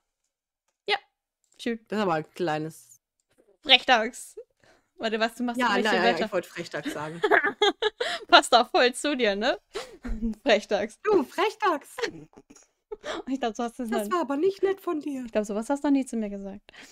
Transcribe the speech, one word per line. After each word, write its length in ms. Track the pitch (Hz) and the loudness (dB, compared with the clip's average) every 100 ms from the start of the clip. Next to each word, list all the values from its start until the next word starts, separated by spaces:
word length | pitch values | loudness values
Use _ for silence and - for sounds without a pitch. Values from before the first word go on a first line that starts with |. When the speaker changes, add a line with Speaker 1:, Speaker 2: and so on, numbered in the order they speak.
| _ _ _ _ _ _ _ _ - | _ _ _ _ _ _ _ _ -4
Speaker 1:
Ja. 80 | - - _ _ _ _ - | -4 -6 _ _ _ _ -10
Schön. 220 | 240 226 _ | -6 -6 _
Speaker 2:
Das 120 | 208 | -2
ist 40 | |
aber 100 | 196 156 | 0 0
ein 140 | 156 | -4
kleines 560 | - 175 151 156 - - _ _ _ _ _ _ _ | -4 -2 -2 -4 -12 -20 _ _ _ _ _ _ _
Speaker 1:
Frechdachs. 720 | - 262 - 240 220 - - - - _ _ _ _ - | 4 4 6 4 2 -6 -16 -18 -20 _ _ _ _ -6
Warte, 220 | 226 220 | -4 0
was, 160 | 226 - | -2 -2
du 80 | |
machst 160 | 247 240 | -4 0
Speaker 2:
Ja, 80 | 240 202 | 2 2
Speaker 1:
irgendwelche 180 | 214 190 | 2 4
Speaker 2:
na 60 | |
ja, 60 | 180 | 4
Speaker 1:
Wörter. 140 | 165 - | 2 0
Speaker 2:
ich 60 | |
wollte 160 | 185 - | -4 -4
Frechdachs 440 | 175 165 156 277 | -10 -10 -8 -8
sagen. 280 | 151 151 165 | -8 -8 -2
Speaker 1:
<laughs> 1040 | - 339 294 - 403 - 427 - 659 679 440 | 4 4 4 0 0 0 -4 -2 -6 -6 6
Passt 260 | 285 - | 6 8
auch 160 | 233 240 | 4 4
voll 240 | 349 247 | 2 2
zu 220 | - 294 277 | 0 -4 0
dir, 200 | 220 196 | 0 0
ne? 200 | 240 370 _ 440 - 403 | -2 -2 _ -14 -14 -12
<laughs> 400 | 240 226 226 - | -8 -6 -6 -4
Frechdachs. 560 | 254 214 - 196 208 - | 2 2 2 -4 -4 -4
Speaker 2:
Du, 220 | 403 381 | 2 2
Frechdachs. 720 | 247 - 415 - 392 294 - - 427 320 156 - - - _ _ _ 427 - - - | 2 -2 -2 0 -2 -2 -6 -8 -8 -8 -18 -20 -20 -20 _ _ _ -12 -10 -8 -6
Speaker 1:
Ich 120 | 269 | -4
glaub, 160 | 233 214 | -4 -4
so 80 | |
hast 160 | 240 - | -8 -6
du's 100 | 226 | -4
Speaker 2:
Das 180 | 233 208 | -2 -2
Speaker 1:
noch 60 | 349 | -2
Speaker 2:
war 40 | |
aber 140 | 277 277 | -2 0
nicht 240 | 381 392 | 0 0
nett 180 | 392 381 | -2 -2
von 180 | 349 311 | -4 -6
dir. 240 | 294 262 240 | -6 -8 -4
Speaker 1:
Ich 60 | |
glaub, 140 | 214 208 | -4 -4
sowas 240 | 208 226 | -4 -4
hast 140 | 285 | -2
du 40 | 294 | 2
noch 60 | |
nie 120 | 277 254 | 2 0
zu 120 | 226 | -4
mir 120 | 208 | -6
gesagt. 420 | 202 196 196 - - - | -8 -12 -14 -18 -20 -20